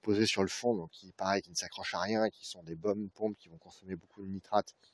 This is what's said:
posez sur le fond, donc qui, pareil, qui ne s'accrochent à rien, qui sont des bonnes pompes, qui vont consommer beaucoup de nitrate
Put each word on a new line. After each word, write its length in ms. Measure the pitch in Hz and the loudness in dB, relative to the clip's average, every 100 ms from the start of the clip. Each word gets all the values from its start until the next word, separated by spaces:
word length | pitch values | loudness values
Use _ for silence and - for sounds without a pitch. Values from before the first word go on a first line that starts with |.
posez 240 | - 104 110 | 0 4 4
sur 160 | - | 4
le 60 | 95 | 2
fond, 260 | - 123 107 | 2 0 0
donc 160 | 82 | -2
qui, 220 | - 95 | -14 -20
pareil, 280 | - 95 98 | -4 0 0
qui 80 | 90 | 0
ne 60 | 85 | -6
s'accrochent 400 | 90 - 90 90 | -6 -8 -6 -2
à 40 | |
rien, 300 | 95 110 110 | 0 2 2
qui 180 | - - | 0 -12
sont 140 | 92 | -12
des 140 | 82 82 | -10 -4
bonnes 340 | 101 101 101 | -2 0 -4
pompes, 260 | - 107 104 | -4 -4 -4
qui 120 | 85 | -14
vont 80 | 82 | -20
consommer 380 | 92 - 92 92 | -20 -20 -10 -10
beaucoup 260 | - - | -10 -14
de 60 | 98 | -8
nitrate 480 | 95 - 104 - - - | -8 2 2 2 -10 -20